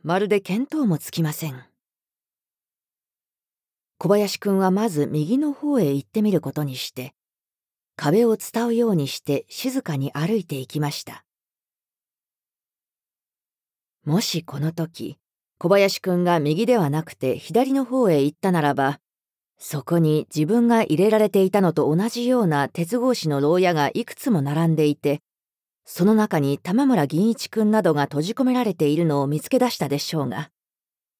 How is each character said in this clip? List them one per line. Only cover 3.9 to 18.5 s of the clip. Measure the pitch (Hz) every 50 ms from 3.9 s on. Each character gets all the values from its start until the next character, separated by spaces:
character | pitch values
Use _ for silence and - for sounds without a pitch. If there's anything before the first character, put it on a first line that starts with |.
| _ -
小 | - 175
林 | 202 202 208 190 - -
く | - 202
ん | 196 190
は | 190 185
ま | 185 202 226 226
ず | 160 147 143 -
右 | 147 151 151 165 247 277
の | 302 294 277
方 | - 302 294 285 247
へ | 180 143 139
行 | 139 -
っ | _
て | - 220
み | 214 214 190
る | 156
こ | - 135
と | - 151 147
に | 139 127
し | 127 - -
て、 | - 127 127 - - _ _ _ _ _ _ _ _ _ _ _ _ _ _ _ _
壁 | - 147 147 160 220 240
を | 226 220
伝 | - - - - 226 240 240
う | 233
よ | 233 240 226
う | 196
に | 160 139 139
し | - -
て | - - 143 135 - -
静 | - - - 262 254 262
か | - - 151
に | 135 135 139
歩 | - 143 160 175 226
い | 214 165
て | - 147 135
い | 131 -
き | - -
ま | 143 143
し | - - -
た。 | - - - - _ _ _ _ _ _ _ _ _ _ _ _ _ _ _ _ _ _ _ _ _ _ _ _ _ _ _ _ _ _ _ _ _ _ _ _ _ _ _ _ _ _ _ _ _ _ _ _ _ _ _ _ _ _ _ -
も | 147 147 208
し | - - - 160 -
こ | - 147 139
の | 147 160 165
時、 | - 160 160 - - 113 - 143 _ _ _ _ _ _ _ _ -
小 | - 175
林 | 196 202 196 196 - -
く | - 185
ん | 180 180 180
が | 175 175 160
右 | 143 147 156 180 226
で | 233 247 220
は | 160 139
な | 143 156 165
く | - -
て | - 135 131 - 147
左 | - - 160 233 269 269
の | 269 277 262
方 | 240 254 262 247 190
へ | 160 143 139
行 | 147 -
っ | _
た | - 190